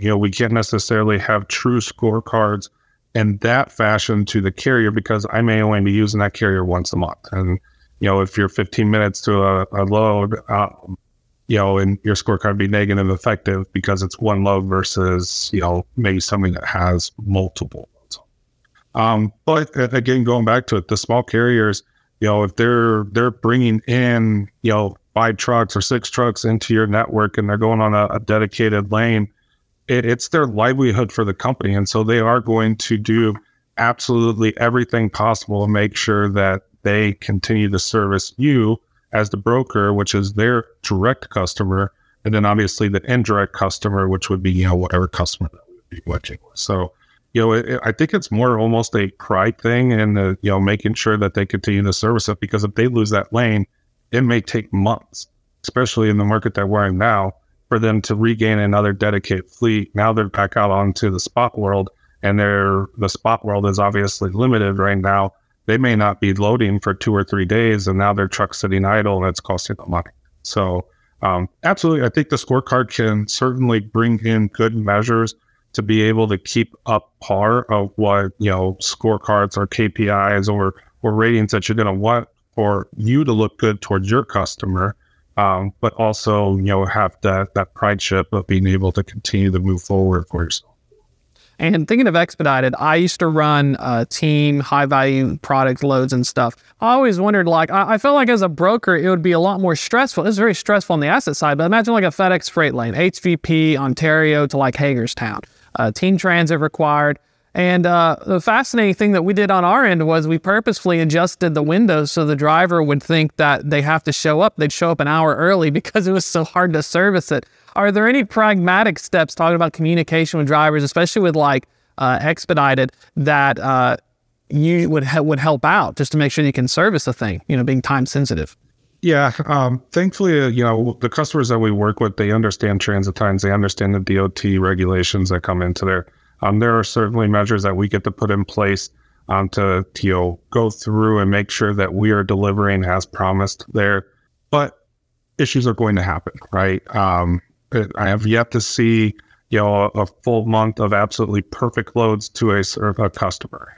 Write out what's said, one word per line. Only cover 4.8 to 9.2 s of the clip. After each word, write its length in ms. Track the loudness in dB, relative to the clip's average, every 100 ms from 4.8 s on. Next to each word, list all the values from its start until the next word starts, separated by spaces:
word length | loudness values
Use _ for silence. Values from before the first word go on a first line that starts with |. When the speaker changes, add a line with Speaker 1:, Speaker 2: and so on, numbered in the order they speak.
| 2
Speaker 1:
because 340 | 0 -2 -2 -2
I 80 | 0
may 220 | 2 2
only 180 | 2 2
be 120 | 2
using 280 | 2 2 0
that 140 | -2
carrier 280 | 0 0 0
once 300 | 0 -2 -2
a 40 | -4
month. 240 | -4 -6 -8
And, 260 | -4 -2 -2 _ _ _ -4
you 80 | 0
know, 120 | 2
if 160 | 0 0
you're 140 | -2
fifteen 400 | -2 -4 0 2
minutes 320 | 2 0 -2